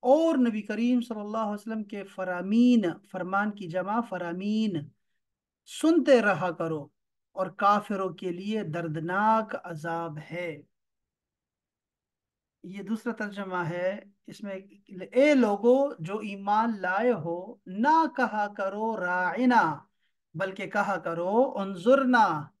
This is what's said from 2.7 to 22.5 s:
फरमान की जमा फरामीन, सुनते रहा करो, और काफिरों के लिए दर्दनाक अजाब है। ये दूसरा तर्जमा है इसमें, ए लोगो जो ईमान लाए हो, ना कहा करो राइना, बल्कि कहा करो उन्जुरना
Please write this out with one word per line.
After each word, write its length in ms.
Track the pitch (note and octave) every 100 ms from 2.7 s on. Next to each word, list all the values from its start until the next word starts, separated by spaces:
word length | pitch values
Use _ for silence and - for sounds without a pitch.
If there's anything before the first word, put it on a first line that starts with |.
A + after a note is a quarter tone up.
| A#3+ F#3 E3 _
फरमान 400 | F#3+ F3+ G3 G#3
की 160 | G#3 F#3
जमा 320 | F3+ F3+ A3
फरामीन, 880 | A#3 F#3 F3 F3 G3+ A3 A3 E3+ D3 _ _ _ _ _ _ _ _
सुनते 500 | - D#4 E4+ C4 B3+
रहा 300 | G#3 F3 F#3
करो, 400 | E3 E3 D#3+ C#3 _ _ _ _ -
और 140 | F#3 -
काफिरों 540 | G3+ G#3 G3+ G3 F#3+
के 180 | E3+ F#3
लिए 320 | F3 G3 A3
दर्दनाक 920 | F#3 E3 E3+ D#3 E3 F#3 G#3+ A3 G#3+ -
अजाब 640 | - E3 E3 E3 E3+ D3+
है। 320 | D3 E3 F3 D3 - _ _ _ _ _ _ _ _ _ _ _ _ _ _ _ _ _ _ _
ये 200 | - F#3+
दूसरा 300 | G3 A3 B3
तर्जमा 500 | A3+ G#3 G3 F#3+ F3+
है 420 | E3+ F3 F3+ G#3 - _ -
इसमें, 260 | - G#3 F#3+ G3 - _ F#3 F#3+
ए 200 | A#3 C#4+
लोगो 600 | C#4+ A3+ G3+ A3+ B3+ C#4+ D4
जो 180 | E3 G#3
ईमान 540 | G#3+ G3+ G3 G#3+ A#3 G#3+
लाए 300 | F#3 F#3+ B3
हो, 500 | A3 E3 E3+ F#3+ B3+ -
ना 380 | F#3 B3+ D#4+ D#4+ -
कहा 300 | A#3 G#3+ G#3
करो 480 | G#3 G3 G3+ A3 G#3
राइना, 960 | F3+ F3+ F3+ F#3+ B3+ A#3+ E3+ C#3+ - _ _ _ _ D#3
बल्कि 320 | F#3+ F#3+ F#3+
कहा 300 | G#3+ F#3 F#3
करो 340 | E3+ E3+ F3 G#3+ C4+ -
उन्जुरना 920 | G3 F#3+ F#3 C#4 C4 B3 G3+ D#3 C3+